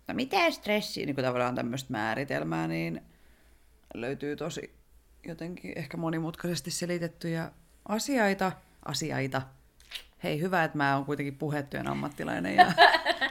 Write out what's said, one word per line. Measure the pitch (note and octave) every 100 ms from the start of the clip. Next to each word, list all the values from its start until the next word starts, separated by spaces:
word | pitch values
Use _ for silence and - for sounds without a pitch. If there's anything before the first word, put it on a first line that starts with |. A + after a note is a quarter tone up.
| -
no |
mitä | G#3 C4 - E4+
stressi, | - G3+ G#3 G#3 - D3+
niin |
kun | C3+
tavallaan | B2+ B2 B2
tämmöstä | B2+ A#2+ C3+ -
määritelmää, | A2+ A2 A2+ C#3 C#3+ D#3+ D#3+ E3
niin | E3 E3 E3 - - - - - _ _ _ -
löytyy | - A#2+ C#3 C#3+ D3
tosi | D#3+ C3+ - - _ - _ - -
jotenkin | E3 E3+ F3 - -
ehkä | C#3 E3+
monimutkaisesti | E3 D#3+ E3 - F3 E3+ E3+
selitettyjä | - F3 F3 E3+ - E3+ E3 E3 - _ _ -
asiaita. | G#3 - C4 G3+ G3 F#3 - - -
Asiaita. | - C3+ D3+ C3 C3+ C3+ C3 - - _ - - - -
Hei, | F3 D3+
hyvä, | F#3 F3+
että | D#3 D3+
mä | C#3 C#3
oon |
kuitenkin | C3+ C#3+ C#3+ C3+
puhetyön | D3+ D3 C3+ C3+ C3
ammattilainen | C#3 C#3+ - - - F#3 F4
ja | F4+
<laughs> | - G4+ D#4+ D4+ F4 C#4